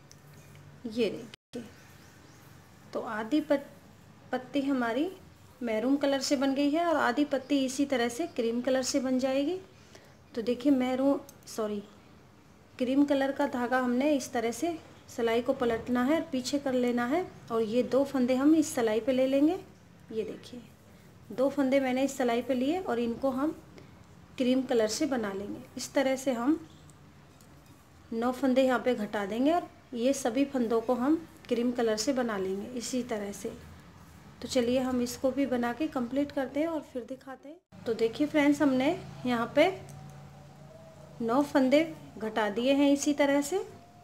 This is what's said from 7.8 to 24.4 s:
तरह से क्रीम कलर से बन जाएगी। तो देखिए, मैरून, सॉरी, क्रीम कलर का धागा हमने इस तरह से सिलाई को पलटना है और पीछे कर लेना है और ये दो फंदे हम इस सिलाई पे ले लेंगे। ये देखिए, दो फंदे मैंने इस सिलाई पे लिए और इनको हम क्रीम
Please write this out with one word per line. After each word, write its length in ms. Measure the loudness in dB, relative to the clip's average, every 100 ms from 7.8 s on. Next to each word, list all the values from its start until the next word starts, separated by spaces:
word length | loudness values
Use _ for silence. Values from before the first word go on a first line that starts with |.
| 0
तरह 240 | 0 0
से 160 | -2 -6
क्रीम 320 | -2 -2 -2
कलर 200 | 0 0
से 160 | 0 -2
बन 200 | 0 0
जाएगी। 380 | 0 0 0 -4 -8 -20 -20 -20 -20 -20 -12
तो 80 | -6
देखिए, 300 | -2 0 4
मैरून, 480 | 4 2 2 2 2 -4 -18 -12
सॉरी, 340 | -6 -4 -4 -8 -18 -20 -20 -20 -20 -20 -20 -20 -4
क्रीम 240 | 0 4 4
कलर 260 | 4 2
का 160 | 0 -2
धागा 300 | 0 0 2
हमने 320 | 2 2 2
इस 180 | 2 0
तरह 180 | -2 -2
से 240 | -2 -4 -6 -12 -20 -14
सिलाई 320 | -4 0 0
को 120 | 0 0
पलटना 480 | 0 -2 -2 0
है 120 | 2 0
और 120 | 0
पीछे 280 | -6 -4 -4
कर 140 | -2 0
लेना 300 | 0 0 0
है 180 | -2 -4 -10 -4
और 100 | -2
ये 200 | 0 0 2
दो 180 | 2 2
फंदे 300 | 0 2 4
हम 200 | 6 4
इस 180 | 4 0
सिलाई 240 | 0 0
पे 120 | 0
ले 160 | 2 2
लेंगे। 320 | 4 2 2 -6 -20 -20 -20 -8
ये 120 | -6
देखिए, 380 | -6 -10 -14 -18 -18 -20 -20 -20 -20 -20 -12
दो 180 | 0 0
फंदे 300 | 2 2 2
मैंने 240 | 2 0
इस 140 | -2 0
सिलाई 240 | 0 0
पे 120 | 0
लिए 260 | 0 0 -2
और 200 | -2 -2
इनको 300 | -2 -2 -2
हम 200 | 0 -2 -4 -14 -20 -20 -20 -20 -20 -16
क्रीम 240 | -2